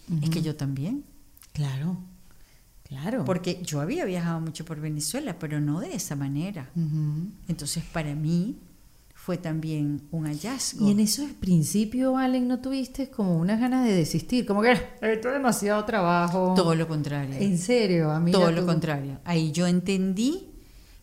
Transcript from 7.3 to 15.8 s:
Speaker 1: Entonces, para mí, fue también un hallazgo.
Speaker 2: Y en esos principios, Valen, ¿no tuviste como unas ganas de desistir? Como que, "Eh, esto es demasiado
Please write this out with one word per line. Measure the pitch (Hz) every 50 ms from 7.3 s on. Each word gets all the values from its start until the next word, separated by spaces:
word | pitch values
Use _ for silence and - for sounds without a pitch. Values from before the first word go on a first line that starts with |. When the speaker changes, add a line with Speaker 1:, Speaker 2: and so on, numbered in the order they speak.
| 208 - - -
Speaker 1:
Entonces, | 170 - 147 143 - 165 - -
para | - 170 156 147 143
mí, | 151 151 156 170 175 185 233 294 - - - - - - - - - _ - - - -
fue | - 175 170
también | 175 160 156 160 156 160 156 151 147 147 147 143 147 -
un | - 165 156
hallazgo. | 151 147 147 180 220 269 247 - - - 170 214 202
Speaker 2:
Y |
en | 202 208
esos | 220 214 - 277 294 285
principios, | 233 - - 185 180 160 147 - - 208 220 214 240 254 262 262 262
Valen, | 262 262 254 254 254 247 247
¿no | 254 247
tuviste | 254 262 269 269 262 - - - 269 254
como | - - 202 185 170
unas | 160 165 185 214 220
ganas | 247 247 254 262 254
de | 233 196
desistir? | 180 156 - - 160 - - 247 247 220
Como | - 196 208 214
que, | 240 247
"Eh, | 180 - - - -
esto | - 220 220 220 220 247
es | 269
demasiado | 285 269 247 196 - 202 202 208 208